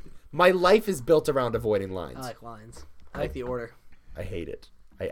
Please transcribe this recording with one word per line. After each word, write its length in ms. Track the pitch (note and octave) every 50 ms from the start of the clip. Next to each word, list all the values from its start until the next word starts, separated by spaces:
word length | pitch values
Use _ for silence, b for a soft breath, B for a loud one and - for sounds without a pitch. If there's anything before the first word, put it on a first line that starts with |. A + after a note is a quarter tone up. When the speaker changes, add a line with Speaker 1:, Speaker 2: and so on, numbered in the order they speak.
| - - - - - -
Speaker 1:
my 200 | - D#3 F3+ F#3
life 360 | F3+ F3+ F3 F3+ G#3+ A3+ A3
is 140 | G3+ F3+ C3
built 280 | A#2 E3 D#3+ D#3 D#3 D#3
around 260 | C3+ C3+ B2 A#2 A2+
avoiding 360 | A#2 A#2 G#2+ G#2 G2 G2 F#2
lines. 260 | F#2+ F2+ D#2+ C2+ B1
Speaker 2:
I 40 | -
like 200 | C3 A#2+ A2 -
lines. 440 | A2+ A#2 A2+ G#2+ A2 A#2+ - - - - - - - - -
I 40 |
Speaker 1:
I 40 | -
Speaker 2:
like 120 | - - -
the 100 | C3 A#2+
order. 280 | B2 B2+ A#2+ A#2 A2+ - - - - - - - - -
Speaker 1:
I 60 | - G2
hate 260 | F#2 G2 E2+ D#2+ -
it. 200 | - - - - - - - - - -
I, 120 | F#2+ -